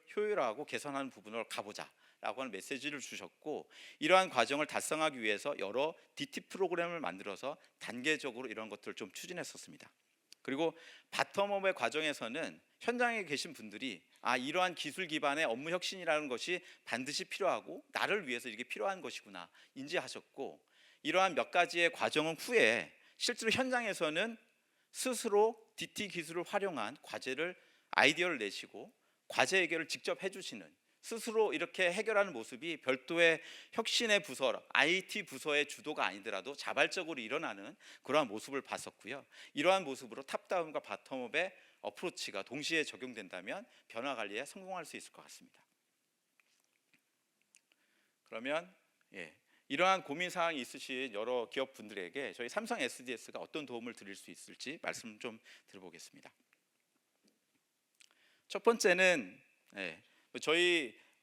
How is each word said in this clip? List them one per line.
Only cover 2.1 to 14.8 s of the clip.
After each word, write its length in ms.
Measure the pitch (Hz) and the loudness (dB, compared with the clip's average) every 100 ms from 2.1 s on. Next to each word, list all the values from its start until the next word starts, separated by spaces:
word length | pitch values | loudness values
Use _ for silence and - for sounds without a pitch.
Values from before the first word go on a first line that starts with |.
| _ - 107 | _ -6 -4
하는 100 | 131 | -6
메시지를 500 | 95 - 135 143 147 | -8 -8 -6 -6 -6
주셨고 680 | - 101 95 _ - 120 - - - - | -10 -10 -12 _ -8 -8 -8 -18 -20 -4
이러한 280 | 156 185 185 | 6 6 6
과정을 380 | 131 117 143 151 | 4 4 4 0
달성하기 560 | 107 - 156 156 131 | 0 -2 0 0 0
위해서 320 | 110 101 143 143 | 0 0 0 -4
여러 360 | 98 117 151 160 _ - | -2 0 0 -2 _ -10
디티 240 | 143 - | -8 -8
프로그램을 600 | - 185 185 175 170 170 | -10 -2 0 0 -2 -2
만들어서 560 | 104 92 104 95 131 156 - _ | -6 -6 -8 -6 -8 -8 -14 _
단계적으로 720 | - 120 139 151 143 117 127 | -10 -4 0 0 -2 -6 -8
이런 200 | 107 110 | -8 -8
것들을 260 | 104 - | -10 -10
좀 160 | 95 104 | -10 -10
추진했었습니다. 800 | - 175 180 131 - - - - _ _ _ _ - | -10 -10 -8 -10 -12 -18 -18 -20 _ _ _ _ -14
그리고 320 | - 135 160 - - - _ | -6 0 0 -2 -18 -20 _
바텀업의 600 | - - - 202 196 190 | -2 0 2 2 4 2
과정에서는 880 | 185 117 143 156 139 113 139 131 78 _ _ | 4 2 2 -2 -2 -4 -4 -6 -8 _ _
현장에 440 | - 240 240 226 | -2 2 2 0
계신 280 | 170 139 - | -2 -4 -4
분들이 500 | 135 110 104 135 92 _ _ | -8 -12 -8 -8 -8 _ _
아, 160 | 110 127 | 0 0
이러한 380 | 131 165 185 | 0 2 0
기술 320 | 165 | 0